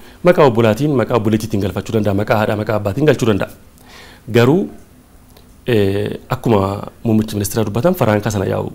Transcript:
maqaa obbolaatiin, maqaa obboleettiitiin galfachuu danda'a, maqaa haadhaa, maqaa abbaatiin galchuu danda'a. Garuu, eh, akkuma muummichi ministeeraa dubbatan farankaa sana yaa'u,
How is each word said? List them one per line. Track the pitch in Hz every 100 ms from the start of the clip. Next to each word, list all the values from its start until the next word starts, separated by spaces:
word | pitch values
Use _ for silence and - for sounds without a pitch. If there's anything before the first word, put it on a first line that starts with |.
| - -
maqaa | 180 175 143
obbolaatiin, | 110 113 107 151
maqaa | 131 107 123
obboleettiitiin | 107 110 - 104
galfachuu | 98 98 - 113
danda'a, | 104
maqaa | 98 107 113
haadhaa, | 107 107
maqaa | 107 107
abbaatiin | 101 98 147
galchuu | 120 113
danda'a. | 95 - - - - - - - - -
Garuu, | 113 120 170 220 - - - _ - - - - - -
eh, | 113 98 101 107 - -
akkuma | 127 127 104 95 101 - -
muummichi | 117 110 107 101
ministeeraa | 101 117 107
dubbatan | 110 165 185
farankaa | 110 104 113
sana | 104 101
yaa'u, | 101 101